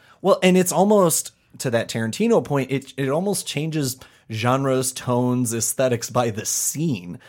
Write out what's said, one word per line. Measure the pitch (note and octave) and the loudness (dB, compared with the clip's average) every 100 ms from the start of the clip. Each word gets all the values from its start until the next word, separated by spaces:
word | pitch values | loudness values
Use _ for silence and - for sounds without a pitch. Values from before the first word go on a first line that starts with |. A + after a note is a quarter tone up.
| _ _ | _ _
Well, | F#3+ - | 2 4
and | F#3 F3+ | 4 4
it's | F3+ | 4
almost, | D#3 G3 G#3 F3 - - _ _ - | 2 4 6 4 2 -4 _ _ -8
to | C3 | -2
that | A#2 G#2 | -2 -2
Tarantino | A#2 A2+ - A3+ G3+ | -4 -4 0 2 2
point, | B2 C#3 B2+ | 2 -2 -2
it, | C3+ - - | -4 -6 -6
it | C3+ | -4
almost | D3 G3 F#3+ - | -2 -2 -4 -4
changes | C#3+ D#3+ D#3 C3+ - - _ - | -4 -4 -2 -4 -6 -14 _ -10
genres, | A2 A#2+ C3+ C#3 C3 C3 | -4 0 2 2 0 0
tones, | - - B2 B2 B2 A#2+ | -4 -2 0 2 0 0
aesthetics | A2+ - - B2+ A2+ - | -2 -4 0 0 0 -2
by | B2 A#2 | -2 -2
the | G#2 F#2+ | -2 -6
scene, | - - C3+ E3+ G#2+ F2 E2+ | -4 -4 -2 -2 -2 -6 -14